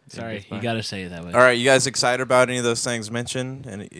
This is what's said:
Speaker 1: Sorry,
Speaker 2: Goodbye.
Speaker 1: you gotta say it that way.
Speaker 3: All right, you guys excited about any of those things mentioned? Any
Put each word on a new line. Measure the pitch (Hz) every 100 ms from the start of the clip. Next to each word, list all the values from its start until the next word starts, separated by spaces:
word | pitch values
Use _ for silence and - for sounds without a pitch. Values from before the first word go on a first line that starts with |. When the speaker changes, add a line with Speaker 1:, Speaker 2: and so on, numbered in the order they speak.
| _
Speaker 1:
Sorry, | - 113 104
Speaker 2:
Goodbye. | - 110
Speaker 1:
you |
gotta | 117 113
say | 104 101
it | 90
that | 87 87
way. |
Speaker 3:
All | 120
right, | 127 120
you | 127
guys | 135 127
excited | - 127 123
about | 123 127 123
any | 127
of |
those | 120 117
things | 127 117 104
mentioned? | 117 120 131 131 135 117
Any | 104 -